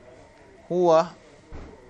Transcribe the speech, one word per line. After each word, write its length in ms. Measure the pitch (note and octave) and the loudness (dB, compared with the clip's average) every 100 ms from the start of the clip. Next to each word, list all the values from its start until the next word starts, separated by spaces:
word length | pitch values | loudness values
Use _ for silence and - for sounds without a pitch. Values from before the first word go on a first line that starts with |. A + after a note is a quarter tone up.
| - - - - - - - | -20 -20 -20 -20 -20 -20 -8
huwa 400 | F3 F3 D#3+ E3+ - - - - - - - | -2 2 2 0 -8 -20 -20 -20 -20 -20 -20